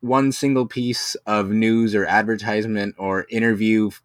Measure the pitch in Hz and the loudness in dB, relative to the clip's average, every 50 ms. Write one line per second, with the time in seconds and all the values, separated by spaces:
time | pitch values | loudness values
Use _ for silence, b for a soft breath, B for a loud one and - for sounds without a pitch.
0 | - 120 127 135 139 135 131 - - 139 135 131 127 113 - 131 120 123 117 - | -4 0 2 2 2 2 0 0 0 0 2 0 0 -2 -4 -4 -4 -4 -4 -4
1 | - - - - - 107 107 107 101 95 104 110 110 113 113 113 113 110 104 104 | -6 -6 -8 -8 -4 -2 0 0 0 0 0 2 2 4 4 2 2 2 2 0
2 | 95 80 95 107 107 110 113 104 104 117 107 107 107 113 107 104 101 104 - - | 0 2 2 2 2 0 -2 -4 -2 -2 -2 -2 -2 -2 -2 -4 -4 -4 -6 -6
3 | 98 95 95 95 - - 113 113 113 117 110 98 110 110 110 110 107 101 - - | -4 -2 -2 -2 -4 -4 -2 0 2 2 2 2 2 2 2 2 2 0 -4 -8